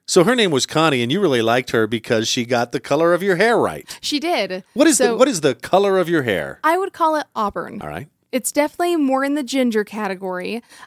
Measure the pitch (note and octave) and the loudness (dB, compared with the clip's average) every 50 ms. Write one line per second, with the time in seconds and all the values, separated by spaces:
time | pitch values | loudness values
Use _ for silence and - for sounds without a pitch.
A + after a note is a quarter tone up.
0 | _ - - F#3 E3 G#3+ B3+ A#3+ G#3+ F3+ D3 B2+ - - - D#3 D#3+ D#3+ C#3 B2 | _ 2 4 4 6 6 4 2 2 2 2 0 0 0 0 0 2 2 2 2
1 | A#2 A#2+ D#3 G#3 G3+ D#3+ C3 A#2 A2 A2+ A#2 C3 B2+ - - A#2 A2 G#2+ A#2+ A2 | 0 0 0 0 2 2 2 2 2 2 2 2 0 0 0 0 0 0 -2 -4
2 | - - A#2+ A2 A2+ - - B2+ A#2 A#2+ B2+ A#2 A#2+ - - C3+ - - C#3+ D#3 | -2 0 0 0 0 0 -2 -4 -2 -2 0 -2 -2 -2 -4 -6 -4 -2 0 2
3 | E3 E3+ F3 E3+ F#3+ G3+ F3+ D#3+ G#3+ A#3 A#3 F3+ A#2 F2+ D#2 D2+ - - - - | 2 2 2 0 0 0 0 2 2 2 2 2 0 0 -2 -6 -12 -16 -16 -12
4 | - - D4 C#4 D4 E4+ F4 B3 G3 F#3 F#3 G3 - _ - A3 D4+ E4 C#4 - | -8 -6 -6 -4 -2 -2 -2 -2 -4 -4 -8 -12 -14 _ 0 2 4 4 4 4
5 | B3 A#3+ A3+ F#3+ C4 D4 A3 D#3+ D3 C#3 A#2 - - - F3 F#3+ G3+ G3 F#3+ F#3 | 2 2 2 2 2 2 2 0 0 0 0 -2 -2 0 2 2 4 4 2 0
6 | E3+ E3 E3+ D#3 B2+ A#2 F#2+ E2 C#2+ C#2 - - - D#4 E4+ F#4 G4 F#4+ - - | 0 2 0 0 0 0 0 -2 -2 -6 -8 -4 -2 0 0 0 -2 -4 -4 -2
7 | E4+ D#4 D#4 D4+ - _ - A3+ G#3+ G3+ - E3+ D3+ B2 - G3+ - - - F#2 | 0 0 0 -2 -4 _ -6 -4 -4 -4 -4 -6 -10 -10 -12 -12 -10 -10 -10 -10
8 | D3 - _ _ _ - - - - - - D4 D4 D4+ - - F4 F4 F4 D#4+ | -12 -14 _ _ _ -6 -6 -6 -4 -4 -2 -2 -2 -2 -2 -4 -2 0 0 0
9 | C#4 C4 C4 C4 C4+ C#4 C#4+ D4+ B3+ A#3 C4+ C4+ B3+ A#3+ G#3+ G#3+ G3+ - G#3 A3 | 0 0 0 0 -2 -2 -2 -4 -4 -4 -2 0 0 0 0 -2 -4 -4 -6 -8
10 | G#3+ F#3+ F#3+ F3+ F#3+ F#3 F3+ F3+ F3+ F#3+ G#3 A#3 - _ - - - | -6 -6 -6 -8 -8 -8 -8 -8 -8 -8 -10 -10 -12 _ -20 -20 -14